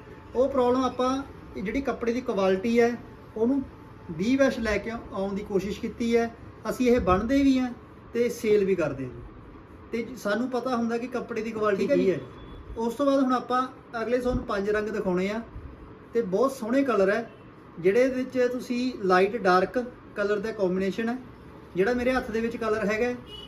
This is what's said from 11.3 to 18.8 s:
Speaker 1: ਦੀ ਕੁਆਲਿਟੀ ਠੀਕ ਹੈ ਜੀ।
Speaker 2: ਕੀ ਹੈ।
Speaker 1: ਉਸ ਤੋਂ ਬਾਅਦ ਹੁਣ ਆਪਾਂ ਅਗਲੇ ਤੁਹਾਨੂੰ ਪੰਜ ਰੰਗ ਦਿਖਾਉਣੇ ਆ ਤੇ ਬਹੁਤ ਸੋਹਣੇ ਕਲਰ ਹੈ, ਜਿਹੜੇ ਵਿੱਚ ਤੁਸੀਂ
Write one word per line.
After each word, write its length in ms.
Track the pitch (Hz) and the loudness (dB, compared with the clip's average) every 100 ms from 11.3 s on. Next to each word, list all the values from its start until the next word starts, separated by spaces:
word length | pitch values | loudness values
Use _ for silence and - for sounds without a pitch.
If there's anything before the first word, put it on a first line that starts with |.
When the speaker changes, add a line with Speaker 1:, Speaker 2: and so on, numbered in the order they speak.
| 220 | -6
Speaker 1:
ਦੀ 80 | 226 | -6
ਕੁਆਲਿਟੀ 320 | 214 214 196 | -2 0 2
ਠੀਕ 80 | - | 2
ਹੈ 60 | 285 | 4
ਜੀ। 80 | |
Speaker 2:
ਕੀ 60 | 214 | 4
ਹੈ। 80 | 151 - - - - - 233 | 0 -4 -16 -16 -16 -12 -4
Speaker 1:
ਉਸ 180 | 233 | -4
ਤੋਂ 120 | 233 277 | 0 2
ਬਾਅਦ 140 | 277 | 4
ਹੁਣ 120 | 254 | 4
ਆਪਾਂ 360 | 247 - 254 262 - - 233 | 0 0 -2 -2 -8 -12 -8
ਅਗਲੇ 160 | 220 247 | -2 0
ਤੁਹਾਨੂੰ 260 | 240 247 | 0 -2
ਪੰਜ 260 | - 202 202 | -2 -2 0
ਰੰਗ 180 | 208 214 | 0 -2
ਦਿਖਾਉਣੇ 420 | 208 185 180 196 | -2 0 0 0
ਆ 100 | 226 - - - - - - - | -4 -8 -14 -16 -18 -20 -20 -6
ਤੇ 80 | 233 | -2
ਬਹੁਤ 300 | 190 196 269 | 0 2 2
ਸੋਹਣੇ 320 | - 220 269 | 0 0 2
ਕਲਰ 260 | 269 208 190 | 2 4 4
ਹੈ, 200 | 226 233 - - - - - | 2 -2 -12 -20 -20 -18 -2
ਜਿਹੜੇ 280 | 175 226 262 | 2 4 4
ਵਿੱਚ 400 | 254 254 254 247 | 2 -2 0 0
ਤੁਸੀਂ 400 | 247 190 240 | 0 -4 -2